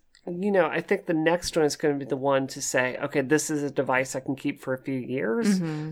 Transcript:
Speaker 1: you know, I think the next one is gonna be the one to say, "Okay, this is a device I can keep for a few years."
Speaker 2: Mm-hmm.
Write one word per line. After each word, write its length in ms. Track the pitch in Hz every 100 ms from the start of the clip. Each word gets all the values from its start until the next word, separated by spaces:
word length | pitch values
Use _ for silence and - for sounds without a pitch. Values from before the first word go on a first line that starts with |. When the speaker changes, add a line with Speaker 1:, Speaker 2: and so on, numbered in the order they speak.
| _ _ -
Speaker 1:
you 260 | 175 202
know, 140 | 190 156
I 160 | 160
think 240 | - 196 -
the 80 |
next 420 | 160 160 170 - 170
one 80 | 151
is 120 | -
gonna 160 | 151
be 120 | 139 139
the 120 | 139
one 300 | 139 135 135
to 140 | 139
say, 360 | - 135 127 -
"Okay, 200 | 120 147
this 280 | 131 151 151
is 140 | 151
a 80 | 143
device 420 | 139 131 127 131
I 60 | 135
can 160 | 131 131
keep 260 | 143 143
for 120 | -
a 40 | 131
few 220 | - 131
years." 600 | 120 127 202 233 220 190
Speaker 2:
Mm-hmm. 300 | 165 151 156